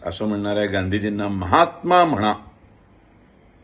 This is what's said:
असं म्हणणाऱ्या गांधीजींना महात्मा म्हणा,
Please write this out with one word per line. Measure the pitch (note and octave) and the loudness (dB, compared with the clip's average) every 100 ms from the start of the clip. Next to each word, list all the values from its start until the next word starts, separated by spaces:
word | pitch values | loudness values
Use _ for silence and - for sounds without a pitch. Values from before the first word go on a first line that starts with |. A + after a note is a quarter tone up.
असं | F2 F2+ G#2+ | -10 -6 -4
म्हणणाऱ्या | G#2 G#2 G#2 G2+ | -2 -2 0 0
गांधीजींना | G2 F#2 G2+ G#2 G#2 G2+ | -2 -2 -2 -2 -4 -4
महात्मा | G2 F2+ D#3 E3+ - F3 F3+ | -4 2 2 2 0 2 4
म्हणा, | E3 G#2+ G#2+ G#2 - - - - _ _ _ _ _ _ _ _ | 4 2 0 -2 -8 -20 -20 -20 _ _ _ _ _ _ _ _